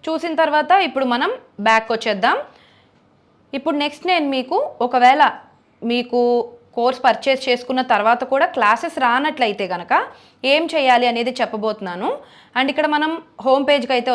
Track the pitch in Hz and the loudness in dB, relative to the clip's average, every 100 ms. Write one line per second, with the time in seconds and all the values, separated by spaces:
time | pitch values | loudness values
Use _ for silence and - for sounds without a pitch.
0 | - 320 339 320 320 302 302 262 302 254 | -6 -6 -4 0 2 0 4 2 2 -2
1 | 262 240 330 508 - - 214 220 220 226 | -2 -2 -2 -4 -12 -4 2 2 2 -4
2 | 226 202 233 427 587 - _ _ _ _ | -2 0 0 -2 -6 -18 _ _ _ _
3 | _ _ _ _ _ 277 294 294 294 294 | _ _ _ _ _ -6 -4 -2 -4 -4
4 | 359 349 285 269 254 370 605 - 240 254 | -2 0 0 -4 -2 -2 -4 -4 -2 4
5 | 247 285 262 - - _ _ _ 233 240 | 4 6 2 0 -20 _ _ _ -4 -2
6 | 240 240 240 240 233 - _ - 240 247 | 0 0 2 0 -2 -12 _ -2 -2 2
7 | 254 262 269 262 262 247 247 254 254 214 | 0 2 0 -2 0 -2 -2 -4 0 0
8 | 214 233 254 269 320 277 208 226 339 330 | 2 0 0 0 0 2 2 2 -2 -2
9 | 247 240 302 302 233 208 190 175 170 269 | 0 2 -2 0 -2 -2 -6 -6 0 -2
10 | 508 - - _ 262 294 330 320 262 240 | -2 -12 -20 _ 0 0 0 0 4 4
11 | 247 233 240 247 233 220 214 214 190 175 | 2 0 -4 -2 -4 -2 -6 -6 -10 -6
12 | 262 571 - - _ 247 269 294 302 302 | -6 -6 -12 -20 _ -2 -2 0 0 0
13 | 311 330 - - 262 262 277 285 247 254 | -2 -4 -12 -6 0 2 4 0 2 -2
14 | 247 | 0